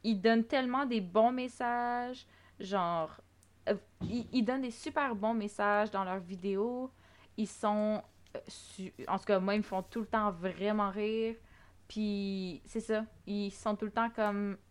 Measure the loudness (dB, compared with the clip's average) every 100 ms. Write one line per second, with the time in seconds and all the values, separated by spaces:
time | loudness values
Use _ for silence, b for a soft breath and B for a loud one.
0 | 2 4 6 6 4 0 2 0 2 0
1 | 2 6 6 4 -4 -4 0 0 0 -2
2 | -4 -8 -14 B B -12 -2 0 2 0
3 | -2 -6 -20 _ -20 _ 0 0 -2 -8
4 | -4 -4 0 2 2 0 -4 -6 -2 0
5 | 0 0 0 0 -2 0 2 4 2 0
6 | -2 -4 -6 -6 -2 0 0 -2 -6 B
7 | B B B -4 -4 0 0 2 2 0
8 | -4 -20 -14 -14 -14 -18 -16 -12 -10 -8
9 | -4 -2 2 4 4 0 0 -4 -4 -6
10 | -2 2 2 0 -6 -2 0 2 0 0
11 | -2 0 -2 -4 b b b b -10 -4
12 | -2 0 -2 -2 -4 -8 -8 -8 -2 -2
13 | -2 -12 -6 -4 -4 -4 -4 -2 -2 0
14 | -2 0 0 0 -4 -6 -14